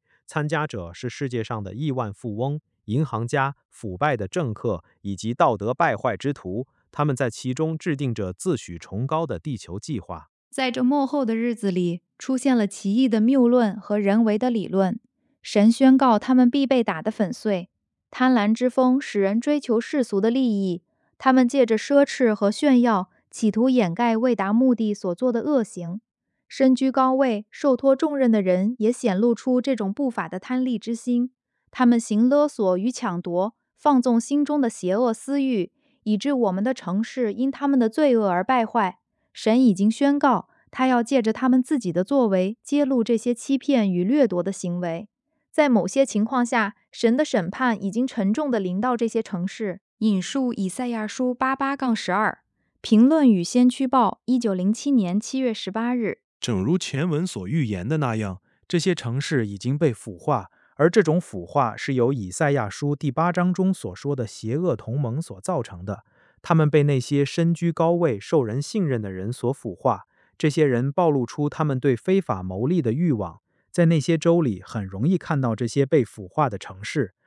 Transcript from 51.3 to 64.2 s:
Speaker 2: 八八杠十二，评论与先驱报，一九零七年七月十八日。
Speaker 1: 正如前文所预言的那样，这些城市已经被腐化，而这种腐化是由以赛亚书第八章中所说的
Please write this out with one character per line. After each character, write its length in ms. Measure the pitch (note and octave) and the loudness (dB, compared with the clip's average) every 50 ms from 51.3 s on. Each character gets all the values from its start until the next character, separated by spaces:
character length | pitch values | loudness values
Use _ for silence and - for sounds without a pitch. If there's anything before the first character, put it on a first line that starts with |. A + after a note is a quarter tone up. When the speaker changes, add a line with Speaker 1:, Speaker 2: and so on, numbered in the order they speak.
| B3 | -2
Speaker 2:
八 220 | B3 C4 C4 C4+ | -2 -2 -2 -2
八 200 | C4+ C#4 C4+ C#4 C4+ | -2 -2 -4 -4 -2
杠 180 | C#4 B3+ A3+ | -2 -2 -2
十 160 | G#3+ - - | -2 -2 -2
二， 280 | F3+ G3 A3 G3 - - _ _ _ _ _ _ _ _ | 0 0 0 0 -2 -6 _ _ _ _ _ _ _ _
评 260 | - - A3 G#3+ A#3 C4+ | -2 4 6 6 6 6
论 220 | D#4+ D#4+ D4 B3+ | 6 6 6 6
与 120 | G#3+ F3+ | 4 4
先 280 | F3 - - B3 B3 B3+ | 2 0 2 4 4 4
驱 180 | - - C#4 B3+ | 2 0 -2 0
报， 340 | C4 C4 A#3 G3 - - _ | 2 2 2 2 0 -4 _
一 120 | - B3+ B3+ | -2 0 0
九 160 | A#3+ A3 G3 | 0 0 -2
零 180 | F3+ F3+ G3 A3 | 0 0 0 0
七 180 | - - C#4+ | 0 0 2
年 260 | C#4 B3 G3 F3 F3+ G#3 | 2 2 2 2 0 -2
七 200 | - - - C4 | -2 -4 -4 -2
月 140 | C4 B3 A3 | -2 -2 -2
十 180 | - - F#3+ | -4 -6 -8
八 240 | G3 A3 A3+ A#3+ B3 | -6 -4 -4 -2 -2
日。 240 | B3 A3+ F#3 - - _ _ _ _ | -2 -2 -4 -4 -6 _ _ _ _
Speaker 1:
正 200 | - - A#2 F#2+ | -6 -4 -2 0
如 160 | F#2 A#2+ F3 F#3 | 0 0 0 -2
前 320 | - - - C3+ D#3 F3+ | -2 -4 -4 -4 -2 -2
文 160 | D#3 D3 F3 | -2 -2 -4
所 220 | F#3 - G#2 F#2 F#2 | -4 -6 -8 -8 -4
预 180 | B2+ E3 C#3+ | -2 -2 -2
言 220 | A2 G2+ F2+ F2+ A2+ | -2 -2 -4 -4 -2
的 100 | D#3 D#3+ | -2 -2
那 200 | C#3+ B2 A2 A2 | -2 -2 -2 -2
样， 240 | G#2+ G2+ F#2 F#2+ _ _ _ _ _ - | -4 -6 -8 -10 _ _ _ _ _ -4
这 100 | - E3+ | -4 -2
些 160 | D3+ F#3 F3 | 0 0 -2
城 260 | - - A#2+ A#2 C3+ | -2 -4 -6 -6 -6
市 280 | C#3+ - E3 C3+ A2+ G2+ | -4 -2 -2 -2 -2 -2
已 100 | G2+ F#2+ | -6 -6
经 200 | - B2 C#3 D3 | -4 -4 -2 0
被 160 | E3 C#3+ A2+ | 0 0 0
腐 240 | - - - F#2+ E2+ | -2 -8 -16 -16 -10
化， 340 | - - C#3+ A#2 F#2+ - _ _ _ _ _ | -4 -4 -4 -4 -4 -8 _ _ _ _ _
而 140 | - C#3+ G#3+ | 2 2 4
这 120 | E3+ A3+ | 6 4
种 180 | F#3 D#3 D3+ F3+ | 4 4 4 0
腐 260 | - - - F#3+ F3 | 0 -4 -8 -10 -8
化 320 | - - D3 C3 A2+ G#2+ A2 | -4 0 0 0 0 -2 -4
是 160 | - - C#3 | -6 -4 0
由 180 | B2 A#2 B2 | 0 2 0
以 180 | C#3+ B2 G2+ F2+ | 0 -2 -6 -6
赛 220 | F#2 - D#3+ C#3+ | -4 -2 0 0
亚 180 | C#3+ C#3 A2+ G2+ | 0 0 -2 -4
书 240 | - - C#3+ C#3+ D3 | -6 -6 -4 -4 -4
第 160 | C#3 - C#3+ | -2 -4 -4
八 220 | B2 - E3 F3 | -2 0 0 0
章 220 | E3+ F#3 F3 F3+ F3+ | 0 0 0 0 0
中 200 | - F#3 F#3+ F#3+ | 0 0 0 0
所 220 | - - G#2 F2+ | -2 -4 -10 -10
说 180 | - - C#3+ C#3+ | -8 -6 -6 -4
的 140 | C3+ | -4